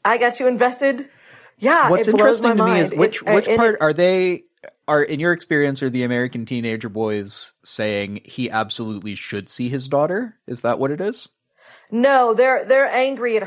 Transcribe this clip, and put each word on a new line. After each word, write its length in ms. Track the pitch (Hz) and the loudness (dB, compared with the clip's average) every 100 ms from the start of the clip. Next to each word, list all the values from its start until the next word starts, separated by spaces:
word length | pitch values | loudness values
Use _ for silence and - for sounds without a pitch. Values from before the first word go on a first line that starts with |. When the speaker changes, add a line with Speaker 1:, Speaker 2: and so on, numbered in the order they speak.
Speaker 1:
I 120 | 202 233 | 0 2
got 200 | 240 240 | 0 0
you 80 | 254 | 0
invested." 600 | 240 247 247 277 254 269 _ _ - - - | 2 0 2 -2 -2 -6 _ _ -20 -20 -4
Yeah, 320 | 233 320 269 | 2 4 4
Speaker 2:
What's 160 | 180 - | 4 4
Speaker 1:
it 40 | |
blows 280 | 214 214 226 | 4 4 4
Speaker 2:
interesting 80 | 233 | 2
Speaker 1:
my 160 | 214 185 | 2 4
Speaker 2:
to 60 | |
me 60 | 180 | 2
is 100 | 160 | 0
Speaker 1:
mind. 100 | 151 | 2
Speaker 2:
which, 220 | 208 - | 0 0
Speaker 1:
It, 120 | - | 0
Speaker 2:
which 140 | 208 214 | 2 2
Speaker 1:
and 80 | 226 | 2
Speaker 2:
part 160 | 233 | 2
Speaker 1:
it 60 | 214 | 2
Speaker 2:
are 120 | 156 | 0
they, 520 | 151 180 185 185 180 _ _ - _ - | 2 2 2 0 -2 _ _ -20 _ 0
are, 160 | 151 | 0
in 160 | 147 147 | 2 0
your 120 | 170 | 0
experience, 500 | 170 - 151 143 139 | -2 0 0 0 0
are 80 | 135 | -4
the 140 | 123 | -2
American 400 | 123 123 123 123 113 | -2 -2 -2 -6 -6
teenager 420 | 123 117 113 113 | -6 -4 -6 -6
boys 680 | 104 110 104 98 - - _ | -4 -4 -4 -4 -8 -8 _
saying 560 | - - 107 101 101 104 | -12 -6 -4 -4 -6 -10
he 260 | - - 123 | -14 -8 -6
absolutely 640 | 110 104 - 113 104 104 98 | -4 -4 -6 -8 -8 -10 -12
should 320 | - 101 95 | -10 -10 -10
see 200 | - 123 | -8 -6
his 200 | 135 131 | -6 -2
daughter? 480 | 143 156 185 240 - - | 0 0 -2 -6 -12 -12
Is 160 | 123 | -6
that 160 | 117 120 | -2 -2
what 120 | 135 | -2
it 100 | 151 | -2
is? 280 | 196 - - _ _ _ _ - - | -4 -6 -10 _ _ _ _ -20 -8
Speaker 1:
No, 420 | 220 262 269 240 | 0 2 4 4
they're, 300 | 220 262 247 | 4 2 2
they're 240 | 185 262 277 | 2 2 2
angry 480 | 247 262 262 240 | 0 -2 -2 -2
at 60 | 220 | -2